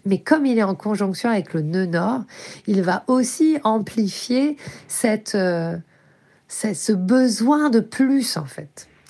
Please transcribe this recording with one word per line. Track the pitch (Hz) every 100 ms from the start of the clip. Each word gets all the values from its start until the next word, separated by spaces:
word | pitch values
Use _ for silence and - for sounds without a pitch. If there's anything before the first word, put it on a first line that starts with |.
| 202
mais | 185
comme | - 311 277
il | 233
est |
en | 196
conjonction | 190 214 208 202 185 240
avec | 214 165
le | 165
nœud | 151 180 185
nord, | 170 185 254 202 - - - -
il | 196
va | 180 185 -
aussi | 254 254 - 311 311
amplifier | 220 220 202 - 202 - - 247 285 294 - - -
cette... | - 233 214 214 208
Euh, | 185 170 165 170 - _ _ _ _ _ _
c'est | - 220
ce | 196 -
besoin | 208 185 254 254 208 226 302 302
de | 233
plus, | 214 - 262 277 240 -
en | 139
fait, | - 147 - - _